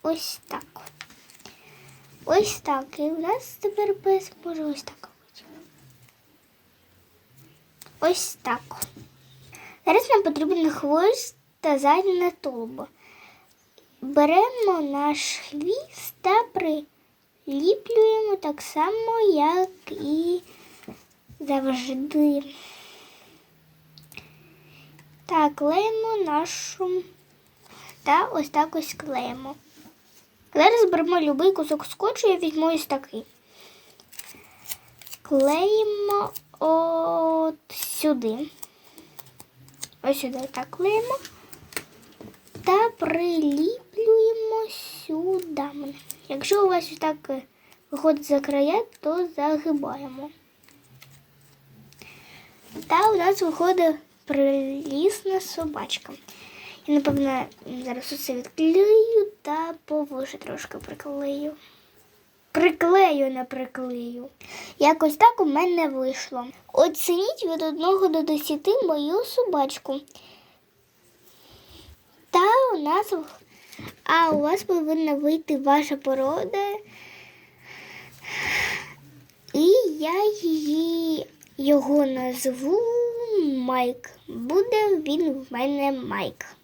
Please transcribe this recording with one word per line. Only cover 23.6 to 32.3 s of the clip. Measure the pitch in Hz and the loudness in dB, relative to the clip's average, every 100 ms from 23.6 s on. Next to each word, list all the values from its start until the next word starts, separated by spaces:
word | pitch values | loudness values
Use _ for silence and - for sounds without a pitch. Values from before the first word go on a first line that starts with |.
| _ _ _ - - - - - - - - - - - - _ - | _ _ _ -20 -20 -20 -20 -20 -20 -20 -20 -20 -20 -20 -20 _ -2
Так, | 330 294 | 2 2
клеїмо | 294 294 339 427 440 453 440 | 2 0 2 0 -2 -2 -2
нашу | 339 294 339 - - - 370 370 - - _ _ _ _ _ - - - - | 0 -2 -2 -8 -12 -6 -4 -4 -6 -20 _ _ _ _ _ -20 -20 -8 0
та | 311 | 0
ось | 453 330 294 | 0 -4 -2
так | 294 311 320 | 0 0 -2
ось | 311 | -8
клеїмо. | - 302 254 247 254 269 285 _ - - _ _ _ _ _ _ | -12 -8 -8 -8 -10 -14 -16 _ -20 -20 _ _ _ _ _ _
Зараз | 311 349 466 392 | 4 6 6 4
беремо | 339 330 349 | 4 2 2
любий | 302 269 370 | 2 4 4
кусок | 381 302 302 - | 2 -2 -4 -6
скотчу, | - 403 - | -2 -2 2
я | 440 | 2